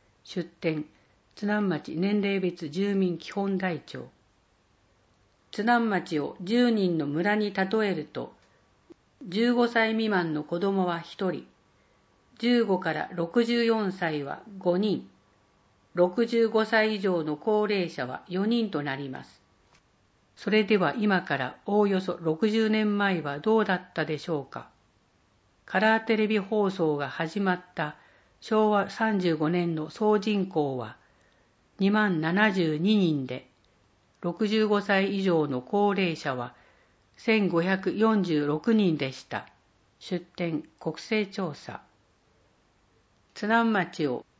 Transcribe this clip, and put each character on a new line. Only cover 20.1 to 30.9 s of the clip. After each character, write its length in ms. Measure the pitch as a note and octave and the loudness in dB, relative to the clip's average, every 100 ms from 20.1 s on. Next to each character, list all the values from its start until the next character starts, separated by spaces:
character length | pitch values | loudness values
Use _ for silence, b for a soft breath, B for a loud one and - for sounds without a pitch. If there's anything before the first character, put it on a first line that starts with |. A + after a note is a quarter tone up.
| _ _ - | _ _ -10
そ 140 | G3 | 0
れ 140 | G#3+ | 2
で 140 | G#3+ G#3 | 4 2
は 180 | D#3+ A#3 | 2 0
今 260 | G#3 F#3 | 0 0
か 120 | F3+ C#3 | 0 -4
ら 220 | B2+ - - | -4 -8 -2
お 140 | G#3 | 2
お 80 | G3+ | 2
よ 120 | F#3+ | 0
そ 180 | F#3+ - | -2 -4
六 280 | D#3+ D#3+ A3 | -4 0 0
十 200 | A3 A3 | 2 2
年 280 | G#3+ G#3 G3+ | 2 0 0
前 220 | G3 F3+ | 0 0
は 200 | D3 C#3+ | -4 -4
ど 180 | G#3+ A3 | 2 2
う 80 | G3+ | 2
だ 100 | F3+ | 0
っ 180 | - | -2
た 120 | - D3+ | -6 -4
で 120 | D3+ | -6
し 120 | - | -4
ょ 100 | D3+ | -6
う 40 | C3 | -6
か。 240 | - - _ _ _ _ _ _ _ _ _ - | -14 -16 _ _ _ _ _ _ _ _ _ -4
カ 160 | F#3+ | 2
ラ 180 | G#3+ A3 | 2 2
ー 60 | A3 | 2
テ 100 | A3 | 0
レ 120 | G#3 | 2
ビ 120 | G#3+ | 0
放 300 | G3 G#3+ G3 | 0 0 0
送 260 | F#3+ D#3+ D3 | 0 0 0
が 140 | C3+ | -4
始 320 | - E3 G3+ | -6 -6 -2
ま 140 | F#3+ F3+ | 0 -2
っ 60 | - - | -6 -8
た 220 | D3+ b b b b b | -8 b b b b b
昭 320 | - G#3+ G#3+ | -2 2 4
和 180 | G#3 G3 | 2 0
三 300 | - A3 G3+ | -2 0 2
十 160 | F3+ D#3 | 0 0
五 140 | D#3 | 0
年 260 | F3 E3+ D#3+ | 0 0 -2
の 140 | D#3 | -6
総 280 | - G#3+ G#3+ | -2 2 2
人 280 | G#3 G3+ F#3 | 2 0 0
口 320 | D#3+ C#3+ C3 | -2 -2 -4
は 180 | A2 | -8